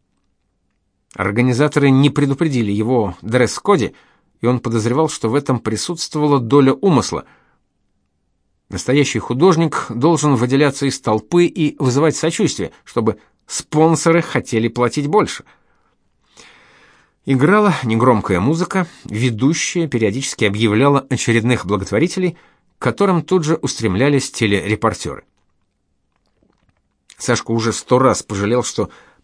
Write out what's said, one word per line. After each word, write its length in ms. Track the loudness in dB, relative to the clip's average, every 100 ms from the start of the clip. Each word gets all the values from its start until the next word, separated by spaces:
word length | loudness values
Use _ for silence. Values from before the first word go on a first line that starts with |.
| _ _ _ _ _ _ _ _ _ _ _
Организаторы 760 | -6 -4 0 0 2 0 2 4
не 180 | 4 4
предупредили 600 | 2 -2 0 -2 0 -2
его 380 | -2 0 0 -2
о 80 | -6
дресс-коде, 720 | -8 -2 -2 -2 0 0 0 -8 _ _ _ -6
и 60 | -2
он 140 | -2
подозревал, 480 | -2 -2 -2 -2 -2
что 200 | -2 -2
в 60 |
этом 240 | -2 -2 -2
присутствовала 800 | -2 -6 -6 -8 -6 -2 0 0
доля 340 | 4 4 4
умысла. 520 | 4 2 2 0 -6 -10 _ _ _ _ _ _ _ _ _ _ _ _ _ -14
Настоящий 480 | -10 -2 0 2 -2
художник 680 | -4 2 4 4 0 -2 -6
должен 480 | 0 2 2 2 2
выделяться 500 | 2 2 2 0 -4
из 140 | -4
толпы 460 | -2 -2 0 2 2
и 300 | 0 -2 0
вызывать 320 | 0 2 0
сочувствие, 560 | 0 -4 0 -2 -2 -8 _
чтобы 340 | -8 -2 -2 -4 _ _ -12
спонсоры 760 | -12 -2 2 4 4 2 2
хотели 460 | 0 -6 -2 -2 -2
платить 400 | 0 -2 -2 0
больше. 360 | 0 0 -6 -16 _ _ _ _ _ _ _ _ _ -20 -20 _ _ _ _ _ _ -2
Играла 480 | 2 4 4 2 0
негромкая 560 | 0 2 4 2 2 0
музыка, 480 | 2 0 -2 -4 -4 -10
ведущая 840 | -10 -2 -2 0 0 0 -4 -4 -2
периодически 560 | 0 0 -2 -8 -2
объявляла 600 | -2 2 2 4 2 2 -2
очередных 560 | -4 0 0 2 -2 -2
благотворителей, 720 | -4 -2 -2 0 0 -4 -4 _ _ _ -4
к 40 |
которым 400 | -4 0 0 0
тут 200 | 0 0
же 140 | 0 -2
устремлялись 760 | -2 -4 -2 0 2 0 -2
телерепортёры. 920 | -2 0 0 -2 -2 -2 -2 -10 -12 _ _ _ _ _ _ _ _ _ _ _ _ _ _ _ _ _ _ _ -10
Сашка 320 | -4 -2 -2
уже 220 | -2 -2
сто 260 | -4 0 2
раз 240 | 4 0
пожалел, 400 | -4 -4 0 -2
что 260 | -2 -6 -6 -8 _ _